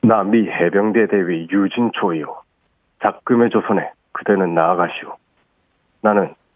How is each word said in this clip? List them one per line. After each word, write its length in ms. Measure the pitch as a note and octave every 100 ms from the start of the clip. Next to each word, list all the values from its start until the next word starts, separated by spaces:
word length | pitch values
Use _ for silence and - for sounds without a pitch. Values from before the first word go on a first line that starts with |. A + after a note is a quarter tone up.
나 220 | - A2+
미 240 | G2 A#2 F#2+
해병대 600 | - F2 F#2+ G#2+ G#2+ G#2+
대위 400 | G2+ F2 E2+ E2
유진초이요. 920 | F#2+ G2 - A#2+ - G2+ E2 C#2+ - _ _ _ _ _ _
작금의 480 | G#2 - - A#2+ A#2
조선에 420 | A2 - G2+ - - _
그대는 420 | - - G2+ F#2
나아가시오. 640 | E2+ - F2 F2 - - - _ _ _ _ _ _ _ _
나는 340 | G#2+ G#2 F2+ - _